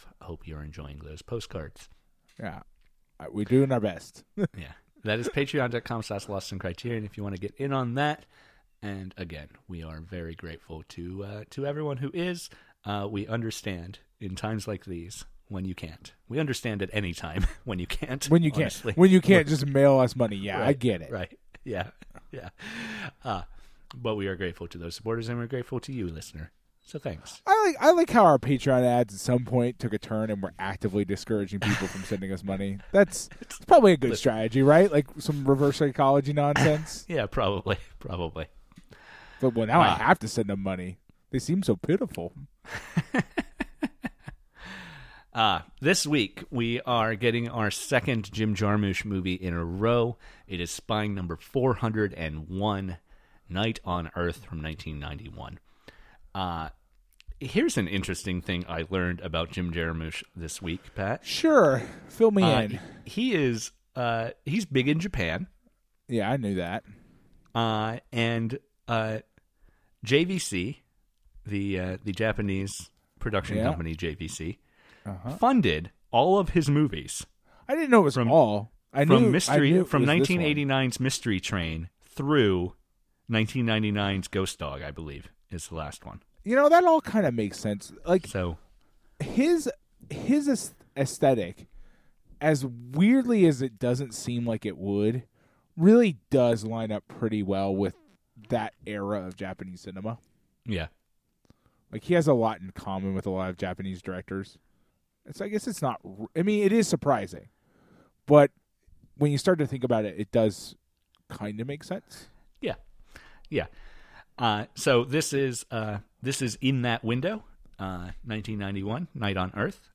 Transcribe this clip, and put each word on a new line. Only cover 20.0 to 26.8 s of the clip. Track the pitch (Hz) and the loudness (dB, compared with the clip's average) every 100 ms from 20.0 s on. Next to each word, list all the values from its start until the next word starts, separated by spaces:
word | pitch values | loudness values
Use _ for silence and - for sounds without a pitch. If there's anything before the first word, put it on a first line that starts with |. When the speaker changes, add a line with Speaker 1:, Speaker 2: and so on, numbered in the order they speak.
| 127 131 | 4 2
Speaker 2:
money. | 117 101 | -2 -2
Yeah, | 101 95 | -6 -2
I | 110 | 0
Speaker 1:
Right, | 143 | 2
Speaker 2:
get | 120 90 | 0 -2
it. | 80 | -4
Speaker 1:
right. | 104 - - - - | -8 -8 -12 -20 -18
Yeah, | 120 98 95 - - - - | -8 -6 -6 -10 -20 -20 -16
yeah. | 139 - - 214 226 226 214 175 - | -16 -16 -16 -14 -12 -10 -10 -12 -12
Uh, | 127 95 - - - - - 123 | -8 -8 -8 -16 -20 -20 -20 -8
but | 120 107 | -4 -2
we | 98 | -2
are | 92 | -4
grateful | 92 85 85 | -6 -6 -12
to | 87 | -10
those | 85 - | -12 -10
supporters, | 110 117 113 | -6 -6 -4
and | 120 | -6
we're | 117 | -6
grateful | 131 120 127 | -6 -6 -8
to | - | -8
you, | 131 90 | -6 -6
listener. | 78 - 78 78 _ _ _ | -8 -14 -16 -16 _ _ _